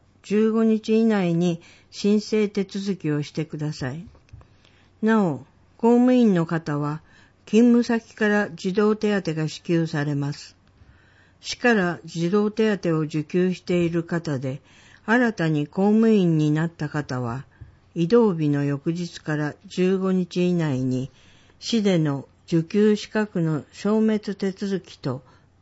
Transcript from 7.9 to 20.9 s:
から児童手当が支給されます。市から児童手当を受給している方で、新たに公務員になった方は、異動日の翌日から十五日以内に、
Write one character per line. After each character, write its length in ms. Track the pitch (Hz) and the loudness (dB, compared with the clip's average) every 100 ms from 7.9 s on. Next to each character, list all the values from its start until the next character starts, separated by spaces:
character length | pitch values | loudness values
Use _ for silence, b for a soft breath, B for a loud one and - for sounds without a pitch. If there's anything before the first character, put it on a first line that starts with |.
| 226 - | -2 -6
か 140 | - 214 | -4 0
ら 220 | 208 208 | 0 -2
児 240 | 165 190 | -6 -4
童 220 | 196 208 214 | 0 0 0
手 240 | 214 202 | 0 -2
当 140 | 175 | -2
が 140 | 156 156 | -4 -6
支 140 | - | -6
給 240 | - 170 160 | -2 -2 0
さ 180 | 156 | -2
れ 100 | 147 | -2
ま 180 | 143 143 | -2 -4
す。 220 | 147 - _ _ b b b b b b b | -8 -16 _ _ b b b b b b b
市 180 | - - | -14 -2
か 160 | 247 | 2
ら 260 | 220 175 170 | 2 0 -4
児 260 | 165 165 170 | -8 -4 -2
童 200 | 208 214 | 0 0
手 260 | 208 220 202 | 0 0 0
当 200 | 175 160 | -2 -2
を 40 | |
受 240 | 156 156 | -2 -4
給 300 | 147 180 185 | -2 0 0
し 60 | 175 | -2
て 240 | - 175 | -2 -2
い 60 | 170 | 0
る 140 | 170 | -2
方 340 | 165 170 165 135 | -4 -6 -4 -6
で、 220 | 135 139 b b b b | -6 -10 b b b b
新 280 | - 240 240 | 0 2 2
た 160 | 214 165 | 0 0
に 180 | 151 147 | 0 -2
公 200 | - 202 | 0 2
務 240 | 220 226 | 4 4
員 280 | 214 175 160 | 4 4 2
に 120 | 151 | 2
な 160 | 151 165 | 0 -2
っ 20 | |
た 200 | - 151 | -6 -6
方 320 | 151 147 127 | -6 -6 -6
は、 260 | 123 123 - b b b _ | -6 -8 -12 b b b _
異 140 | - 165 | -4 2
動 280 | 233 220 165 | 4 4 2
日 120 | 147 | 0
の 120 | 143 | 0
翌 300 | 143 143 170 | 0 -2 -4
日 280 | 170 170 - | -6 -8 -10
か 160 | - 151 | -6 -4
ら 180 | 147 - | -4 -8
十 320 | 190 - 180 190 | -10 -2 0 0
五 160 | 190 | 0
日 360 | 185 180 180 180 | 0 -2 -2 0
以 60 | |
内 280 | 175 156 127 | 0 0 0
に、 280 | 131 | -2